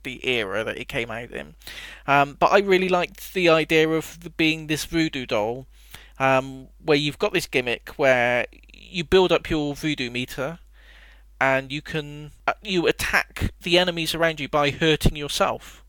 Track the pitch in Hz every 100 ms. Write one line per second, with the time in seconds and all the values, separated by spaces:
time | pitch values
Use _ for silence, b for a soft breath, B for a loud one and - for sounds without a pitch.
0 | 123 123 127 120 95 101 110 104 - 139
1 | 117 110 - - 147 - B B B B
2 | - 143 143 139 170 202 196 185 185 180
3 | 165 - - 190 170 160 156 160 160 160
4 | - 170 170 - 156 160 151 147 - 160
5 | 156 139 123 113 107 131 - B B B
6 | B - 135 131 135 131 131 - 160 147
7 | 147 - 208 180 - 135 123 113 - -
8 | 135 123 120 120 - - - - - 185
9 | 147 190 180 170 - 160 147 139 156 143
10 | 123 123 127 - 139 170 - b b b
11 | b b b - 135 135 135 143 - 160
12 | 147 147 151 - - - 214 180 147 -
13 | - 190 - - - - 175 175 180 165
14 | 160 165 165 156 135 151 143 131 165 151
15 | - 151 143 - 190 - - -